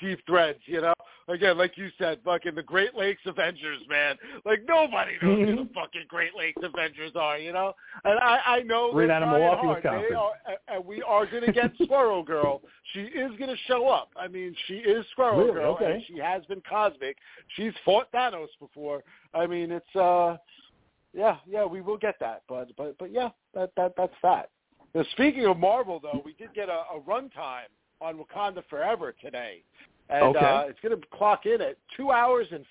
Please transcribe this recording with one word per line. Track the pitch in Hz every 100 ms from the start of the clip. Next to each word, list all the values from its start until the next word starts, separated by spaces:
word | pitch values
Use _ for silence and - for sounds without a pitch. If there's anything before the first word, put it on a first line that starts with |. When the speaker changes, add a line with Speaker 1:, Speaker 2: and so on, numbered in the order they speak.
Speaker 1:
deep | 190 185 -
threads, | 175 160 147 -
you | 170
know? | 165 170 - - -
Again, | 175 196 170
like | 180 185
you | 190 -
said, | 175 143
fucking | 170 175 175 160
the |
Great | 147 180 208 185
Lakes | 196 196
Avengers, | 190 175 170 165 151 139 113
man. | 147 147 135 - 262
Like, | 208 220 247
nobody | 330 302 202 190 -
knows | 175 208
who | 208
the | 233
Speaker 2:
Mm-hmm. | 269
Speaker 1:
fucking | 185 160 170 151
Great | 170 170 190
Lakes | 165 -
Avengers | 180 175 160 143 156
are, | 156 151 147
you | 160
know? | 180 190 - - -
And | 202 220
I, | 247 240
I | 247 247
know | 233 226 240
Speaker 2:
Right | 160 165
Speaker 1:
they're | 160
Speaker 2:
out |
of | 160
Speaker 1:
trying | 147
Speaker 2:
Milwaukee, | 170 180 247
Speaker 1:
hard. | 170
They | 160 113 220
Speaker 2:
Wisconsin. | 233
Speaker 1:
are, | 208 214 -
and, | 196 - 196
and |
we | 180 214
are | 240 208 208
gonna | 233 233
get | 240 240 -
Speaker 2:
<laughs> |
Speaker 1:
Squirrel | 349 277 233 190
Girl. | 156 156 147 139 - _ -
She | 196
is | 214 311 262 214
gonna | 262 247 -
show | 247 262
up. | 185 113 -
I | 180
mean, | 185 185 165 -
she |
is | 196 226 226 208
Squirrel | - 247 196
Speaker 2:
Really? | 233
Speaker 1:
Girl, | 170 151
Speaker 2:
Okay. | 175 180
Speaker 1:
and | 202 220
she | 165
has | 160 185 170
been | 190 -
cosmic. | 208 208 139 131 - - - -
She's | - 220 -
fought | - 202 254
Thanos | 240 247 180 151 _
before. | 143 147 147 143 - _ _
I | 165 175
mean, | 175 170
it's, | 170 - 190
uh, | 180 175 175 170 _ - _ _ _ _ _
yeah, | 175 214 175 180
yeah, | 208
we | 196 185
will | 185 214
get | 214 -
that. | 117 107 -
But, | 127 123 123
but, | 147 -
but | 185
yeah, | 226 247 - _
that, | 190 185 -
that, | 180 180
that's | 180 -
that. | 180 175 - _ _ _ _
Now, | 160 151
speaking | - 285 262
of | 214 170
Marvel, | 185 240 202 165
though, | 147 143
we | 147
did | 156 220
get | 208 196
a, | 165 156
a | 160 143
runtime | 233 269 165 147 127 113 _ _ _
on | 160 160
Wakanda | 147 190 202 180 -
Forever | 147 175 226 143 -
today. | 120 123 117 87 _ _ _ _ -
And, | 143
Speaker 2:
Okay. | 143 147
Speaker 1:
uh, | 143 139 143
it's | -
gonna | 220 208 147
clock | - 208 196
in | 214 226
at | 147 - _ -
two | 277
hours | 240 247 247 180
and | 160 135